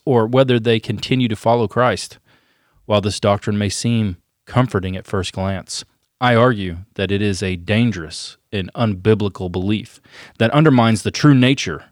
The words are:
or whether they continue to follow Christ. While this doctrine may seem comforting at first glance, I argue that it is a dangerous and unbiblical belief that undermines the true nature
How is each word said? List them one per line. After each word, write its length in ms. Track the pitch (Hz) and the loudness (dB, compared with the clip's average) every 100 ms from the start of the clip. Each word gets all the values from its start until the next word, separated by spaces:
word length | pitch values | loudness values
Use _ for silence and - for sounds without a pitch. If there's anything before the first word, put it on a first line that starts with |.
| - | 0
or 200 | 120 110 | 2 2
whether 320 | 131 131 120 | 2 4 2
they 220 | 113 113 | 2 0
continue 480 | - 104 - 131 123 | -2 -6 -2 -2 -2
to 80 | 107 | -2
follow 320 | 113 120 107 | 0 0 0
Christ. 500 | - 123 95 - - _ _ _ _ _ _ - | 0 0 -2 -8 -18 _ _ _ _ _ _ -2
While 140 | 104 | 0
this 180 | 101 - | 0 0
doctrine 380 | 104 101 - 104 | 0 0 0 -2
may 100 | 104 | -2
seem 480 | - 120 117 104 87 _ _ - | -2 -2 0 -2 -4 _ _ -4
comforting 500 | 131 127 101 92 92 | 0 0 0 -4 -8
at 100 | - | -6
first 260 | 101 87 | -6 -4
glance, 520 | - 95 95 - - - _ _ - | -4 -6 -6 -8 -14 -14 _ _ -2
I 140 | 127 | 2
argue 440 | 117 127 107 92 85 95 | 4 4 0 -6 -10 -12
that 160 | - 95 | -6 -2
it 100 | 101 | 0
is 220 | 104 92 | -2 -2
a 140 | 95 90 | -4 -4
dangerous 840 | 87 107 120 90 80 - - - _ | -2 0 0 -2 -8 -12 -16 -20 _
and 220 | 104 90 | -8 -6
unbiblical 760 | - 113 92 104 107 101 - 95 | -4 -2 0 0 2 0 -6 -8
belief 480 | 92 95 107 - - _ - - - | -4 -2 -4 -6 -20 _ -20 -10 -2
that 120 | 113 | 0
undermines 500 | 147 156 127 113 110 | 4 4 6 4 2
the 80 | 104 | -2
true 240 | - 147 | 2 4
nature 500 | 135 127 135 - 80 - | 6 4 0 -4 -10 -12